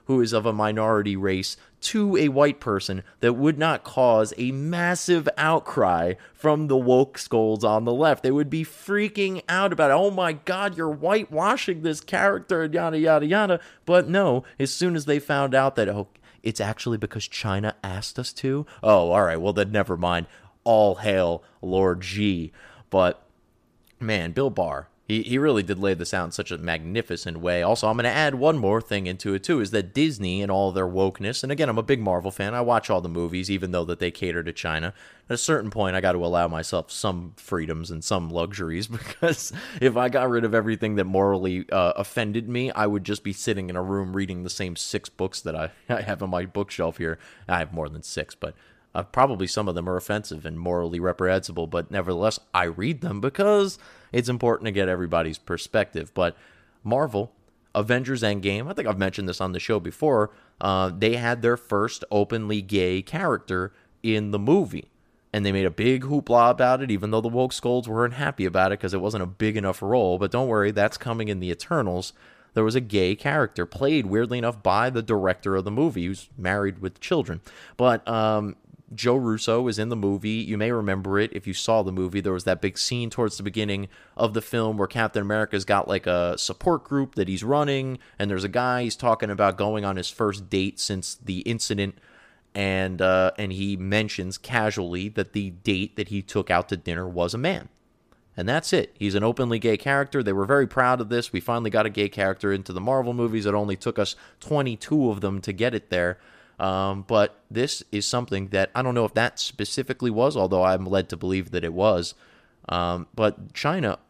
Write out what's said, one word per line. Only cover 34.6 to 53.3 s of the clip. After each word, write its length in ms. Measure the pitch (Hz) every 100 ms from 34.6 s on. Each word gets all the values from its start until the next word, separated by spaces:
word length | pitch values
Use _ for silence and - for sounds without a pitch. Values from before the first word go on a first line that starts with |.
| 85 80 85 - - - -
At 60 | 117
a 20 |
certain 320 | - 151 107
point, 260 | 110 95 92
I 60 |
gotta 160 | 92 90
allow 320 | 85 87 85
myself 420 | 80 82 90 -
some 420 | - 104 90 87 -
freedoms 520 | - 90 80 80 85
and 140 | 82
some 260 | - 98 82
luxuries, 580 | 85 85 101 82 85 110
<laughs> 120 | 117
because 540 | - - 170 - - 185 - -
if 160 | 131 117
I 140 | 127
got 200 | 131 127
rid 140 | 117
of 100 | 113
everything 420 | 113 107 110 110 104
that 100 | 92
morally, 600 | 95 98 98 92 92 -
uh, 220 | 95 87 -
offended 540 | 101 123 107 110 113
me, 220 | 120 127
I 140 | - 107
would 200 | 104 92
just 180 | 104
be 80 | 101
sitting 380 | 95 - 98 90
in 80 | 90
a 60 |
room 300 | 92 98 92
reading 300 | 98 98 90
the 60 | 90
same 260 | - 92 82
six 320 | - 107 -
books 320 | - 95 -
that 160 | 87 80
I, 160 | 80 -
<laughs> 100 | -
I 120 | 113
have 200 | 104 90
on 80 | 95
my 160 | 90 92
bookshelf 520 | 101 101 - 82 -
here. 200 | 82 80 - - -
I 120 | 87
have 120 | 80
more 160 | 82 73
than 160 | 76
six, 320 | - - - -
but, 200 | 80 - _ _ _
uh, 100 | 85
probably 440 | 92 - 139 101 92
some 220 | - 101
of 60 | 85
them 120 | 87
are 80 | 90
offensive 500 | - 107 104 78 80
and 140 | 82
morally 400 | 87 87 85 85
reprehensible, 680 | 90 87 92 95 - 85 80
but 240 | 87 82
nevertheless, 480 | 98 90 87 107 - -
I 100 | 90
read 380 | 87 82 113 151
them 200 | 165 101
because 560 | 127